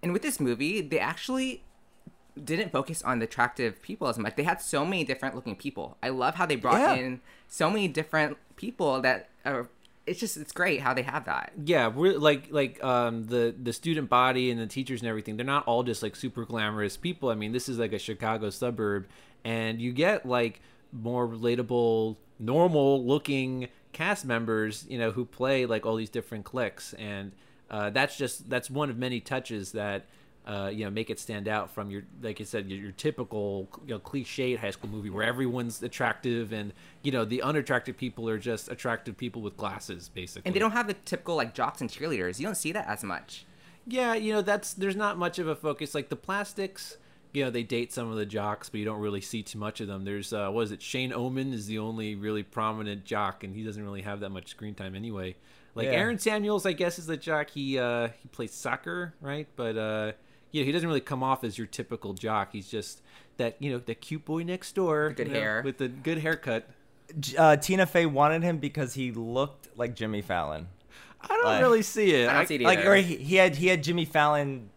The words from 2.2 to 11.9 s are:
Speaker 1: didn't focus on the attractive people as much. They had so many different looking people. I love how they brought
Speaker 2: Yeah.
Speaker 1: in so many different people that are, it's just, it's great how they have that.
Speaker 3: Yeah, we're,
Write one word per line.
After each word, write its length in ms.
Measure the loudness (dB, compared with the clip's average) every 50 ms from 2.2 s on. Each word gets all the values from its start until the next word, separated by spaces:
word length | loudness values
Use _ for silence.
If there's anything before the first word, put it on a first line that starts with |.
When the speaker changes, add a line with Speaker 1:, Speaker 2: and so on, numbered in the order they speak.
| _ _ -16 -14 -6
Speaker 1:
didn't 300 | -2 0 0 0 2 0
focus 300 | 0 0 0 -4 -4 0
on 160 | 0 0 2
the 40 | 0
attractive 560 | -2 2 2 2 2 4 0 0 0 0 -4 -10
people 260 | -10 -8 -2 0 0
as 100 | 0 0
much. 180 | -2 -2 0
They 60 | 0 2
had 180 | 2 2 0
so 240 | -2 -2 0 0 0
many 200 | 2 0 -2 0
different 300 | -2 -2 -2 -2 -6 -6
looking 200 | -6 -8 -8 -8
people. 400 | -6 -8 -8 -8 -6 -10 -10 -10 _ -4
I 60 | -4
love 240 | 0 2 2 0 2
how 100 | 2 0
they 120 | 0 0
brought 240 | 0 4 4 6 6
Speaker 2:
Yeah. 160 | 6 4 4
Speaker 1:
in 240 | 2 0 -4 -6 -8 -10 -20 -20 -20 -20 -16
so 220 | -2 0 2 2
many 180 | 2 2 0 0
different 480 | 0 -2 -4 0 2 2 2 2 0 -8 -14 _ -14
people 440 | -10 -10 -10 -4 0 2 2 2 4 4
that 260 | 4 2 2 -2 -10 _ -6 -4
are, 240 | -2 -2 -2 -4 -6 -12 _ _ -20 -20 -12 _
it's 120 | -6 -4 -4
just, 200 | -4 -6 -4 -6
it's 140 | -10 -10 -2
great 280 | 0 2 2 2 2
how 140 | 2 2 2
they 80 | 2 0
have 240 | 0 -2 -4 -2
that. 260 | -2 -4 -4 -4 -6 -8 -6 0
Speaker 3:
Yeah, 260 | 4 4 6 6
we're, 300 | 4